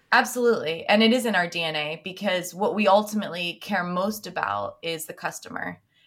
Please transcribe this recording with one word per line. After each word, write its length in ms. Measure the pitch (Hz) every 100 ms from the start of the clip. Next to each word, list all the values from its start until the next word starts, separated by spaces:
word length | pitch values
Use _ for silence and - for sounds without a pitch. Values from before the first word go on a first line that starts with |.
| _
Absolutely. 720 | 233 233 254 240 196 147 165 -
And 160 | 208
it 80 | 226
is 140 | 247 233
in 100 | 190
our 120 | 175
D 160 | 170
N 120 | 165 156
A 260 | 151 160
because 500 | 190 185 202 180 170
what 220 | 175 202 190
we 120 | 202
ultimately 720 | 196 208 214 175 170 175 165
care 220 | - 202
most 440 | 175 180 196 214 185
about 500 | 175 - 101 101 -
is 240 | 165 160 160
the 80 |
customer. 680 | 170 170 - - - 180 175 _ _